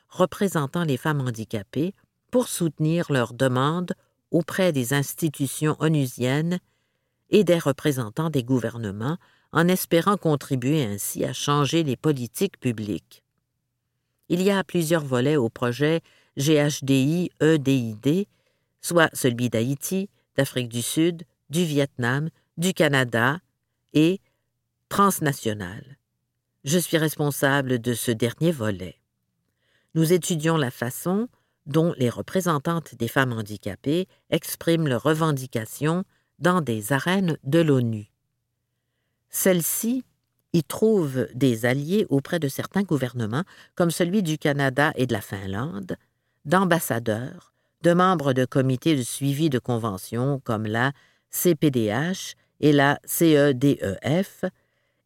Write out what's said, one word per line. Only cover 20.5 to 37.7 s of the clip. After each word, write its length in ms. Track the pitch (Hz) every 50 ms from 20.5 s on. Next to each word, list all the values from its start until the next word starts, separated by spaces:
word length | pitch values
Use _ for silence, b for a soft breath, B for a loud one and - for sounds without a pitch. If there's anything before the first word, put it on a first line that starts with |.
| - 131 123 117
du 100 | 113 120
Sud, 440 | 117 - - 156 160 175 175 165 170 _ _ _ _ -
du 140 | 139 170 180
Vietnam, 640 | 160 147 143 139 139 _ - 120 117 127 139 151 160 - _ _ _ -
du 160 | - 165 190 180
Canada 680 | - 175 147 143 135 131 120 117 117 117 127 143 180 _ _ _ _ _ _ _ _ _ _ -
et 300 | 147 156 165 185 202 _ _ _ _ _ _ _ _ _ _ _ _ _ - -
transnationale. 1040 | - 202 196 185 - 160 147 139 - - 113 107 104 98 87 98 - - - 139 _ _ _ _ _ _ _ _ _ _ _ _ _ -
Je 140 | 139 151 180
suis 200 | 165 - - 160
responsable 800 | 151 156 - - 151 147 139 - - 139 135 143 135 127 127 123
de 160 | 110 123 120
ce 160 | 110 - -
dernier 420 | 117 110 123 117 113 - 156 170 170
volet. 480 | 139 110 107 101 90 92 87 - _ _ _ _ _ _ _ _ _ _ _ _ _ _ _ _ _ _ _ -
Nous 180 | 160 160 156 180
étudions 460 | 180 156 - 180 156 147 165 165 160
la 120 | 143 120
façon 600 | - - 120 120 - - - 175 185 202 233 247 _ _ _ _ _ _ -
dont 300 | 147 135 160 160 175 160
les 140 | - 131 120
représentantes 840 | - - 101 - - 190 175 175 160 143 - 170 170 165 156 - -
des 120 | - 117 113
femmes 240 | - 143 135 131 117
handicapées 720 | 113 110 104 107 98 - 104 92 - - 131 151 175 185 - _ _ _ -
expriment 600 | - 160 - - - - - - 165 160 165 147
leurs 140 | 127 113 -
revendications 1000 | 147 160 156 165 160 147 135 131 127 - 120 110 - - - 139 156 165 180 190 _ _ _ _ _ _ -
dans 200 | 135 175 180 185
des 320 | 156 120 113 110 104 110 139
arènes 460 | 135 131 175 180 202 196 170 151 - -
de 180 | 135 139 170
l'onu. 500 | 170 151